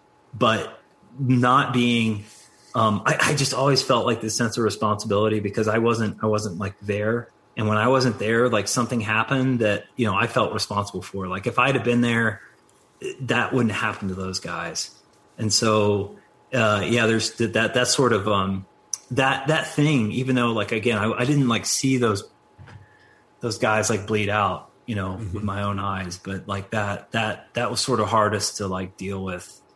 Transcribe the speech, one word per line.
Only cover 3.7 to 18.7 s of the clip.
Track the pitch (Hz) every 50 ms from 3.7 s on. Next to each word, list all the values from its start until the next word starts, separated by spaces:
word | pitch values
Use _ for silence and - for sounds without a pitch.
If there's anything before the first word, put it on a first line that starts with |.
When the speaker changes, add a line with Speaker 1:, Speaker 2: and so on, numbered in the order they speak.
| 139 127
Speaker 1:
felt, | - - 131 117 101
like, | 120 117 110
this | - 110 - -
sense | 120 110 - -
of | 117
responsibility | 107 101 - 113 107 107 107 - 113 101 101 107 107 107 107
because | 98 101 101 - 107 107
I | 107 117
wasn't, | 117 117 113 113 113 104 95 - -
I | 107
wasn't, | 107 107 107 107 85 87
like, | 101 95 98 _
there. | 101 101 101 101 104 110 117 120 117 - _ _ _ _ _ -
And | 110 107
when | 107 107
I | 110 123
wasn't | 135 131 123 127 113 104
there, | 104 107 113 117 123 123
like, | 113 104 101 -
something | - 127 120 113 127 120
happened | 107 104 107 113 113 - 143 131 131 131 127 117
that, | 113 104 101 92 - - _ -
you | 120
know, | 107 95
I | 98 113 117
felt | - 131 110 - -
responsible | 107 - - 101 104 101 - - 92
for. | 90 - - 98 95 90
Like, | 92 98 - 120
if | 113 -
I'd | 123 139 135
have | 123 104
been | 120 120 120
there, | 120 117 117 117 117 110 104 - - - - _ _ _ _ _ _ _ _ _ - 73 - -
that | 135 117 117 120 110 - -
wouldn't | 131 120 110 104
happen | - - 107 101 - 104 95
to | 92
those | 95 95 92 92 -
guys. | - 90 87 85 85 85 80 - - - - - _ _ _ _ _ _ _ -
And | 113 107
so, | - - 117 110 107 107 104 104 101 101 95 - - - - _ _ _ _ _ -
uh, | 123 117 107 104 101 95
yeah, | 82 117 120 113 110
there's | 113 113 - - -
th-, | - 117 107 -
that, | 113 113 107 -
that | 123 123 -
sort | - - 135 120 113
of, | 101 98 110
um, | 104 98 95 95 95 95 98 -